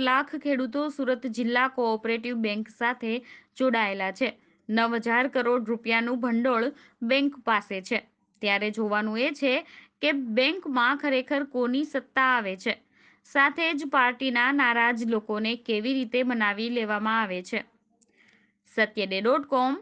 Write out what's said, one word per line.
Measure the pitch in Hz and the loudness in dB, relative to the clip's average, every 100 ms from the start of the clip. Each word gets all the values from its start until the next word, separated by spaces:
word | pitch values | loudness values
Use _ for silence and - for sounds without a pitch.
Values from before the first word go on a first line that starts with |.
| 262 | 2
લાખ | 262 285 302 | 2 0 -4
ખેડૂતો | 285 262 254 285 302 285 | -2 -2 -2 -2 -4 -2
સુરત | 254 247 262 220 | -2 -2 -4 -4
જિલ્લા | 233 247 262 254 | 0 2 2 0
કોઓપરેટિવ | 226 220 226 233 240 233 220 | 0 0 -2 -4 -4 -2 -2
બેંક | 208 214 - | -4 -6 -4
સાથે | 240 254 226 240 - - _ - | -2 -2 -4 -6 -8 -20 _ -2
જોડાયેલા | 262 226 202 196 190 185 | 2 2 0 -2 -4 -2
છે. | 240 - _ _ - | -4 -6 _ _ -2
નવ | 220 233 233 233 | 0 2 0 2
હજાર | 240 254 | 2 2
કરોડ | 254 240 247 220 | 0 2 0 0
રૂપિયાનું | 226 226 226 233 247 | -4 0 0 0 -2
ભંડોળ | 247 233 254 226 262 - - - 233 | 0 2 2 2 0 -4 -16 -6 0
બેંક | 269 285 - - | 2 2 -2 0
પાસે | 208 - 190 185 | 0 -2 -8 -4
છે. | - - _ _ _ | -6 -6 _ _ _
ત્યારે | 208 202 214 214 | -2 0 -2 -2
જોવાનું | 214 208 214 220 294 | -2 0 0 -2 -2
એ | 285 | 0
છે | 277 285 - - - _ | 0 0 -4 -16 -20 _
કે | 294 285 240 220 | -2 0 -2 0
બેંકમાં | 269 359 311 254 247 285 | 2 0 -2 0 2 2
ખરેખર | 294 262 254 285 285 247 | 0 0 0 -2 -2 -2
કોની | 247 269 294 | 0 0 -2
સત્તા | 269 - 269 262 247 | -4 -4 0 2 2
આવે | 196 185 | 0 -4
છે, | - - _ _ - _ _ | -4 -6 _ _ -20 _ _
સાથે | 285 285 285 330 | 4 4 2 -2
જ | 294 294 277 | -2 0 2
પાર્ટીના | 247 240 269 240 247 285 | 2 2 0 2 2 4
નારાજ | 240 233 233 233 226 | 2 4 2 2 0
લોકોને | 220 220 214 220 233 - | -2 -2 -2 -2 -4 -2
કેવી | 214 240 269 | -2 0 -2
રીતે | 226 247 254 | 0 0 0
મનાવી | 233 208 202 233 240 | 0 0 0 -4 -2
લેવામાં | 214 208 220 226 | -2 -2 0 0
આવે | 202 180 185 | -2 -4 -6
છે. | 214 - _ _ _ _ _ _ _ _ _ _ - | -8 -8 _ _ _ _ _ _ _ _ _ _ -2
સત્યડે | 214 214 190 190 | -2 -2 -4 0
ડોટ | 220 302 285 | 0 0 0
કોમ | 262 262 349 | 0 0 -2